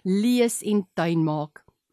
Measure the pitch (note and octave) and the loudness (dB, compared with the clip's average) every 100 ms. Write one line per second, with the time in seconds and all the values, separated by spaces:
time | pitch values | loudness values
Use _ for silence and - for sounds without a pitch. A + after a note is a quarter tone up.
0 | F#3 G3 A3+ B3 A#3 - - G#3 F#3 - | -2 0 2 2 2 -2 -2 -2 -2 -4
1 | E3 E3 D#3+ D3+ D3+ - _ _ _ | -2 0 0 -2 -6 -12 _ _ _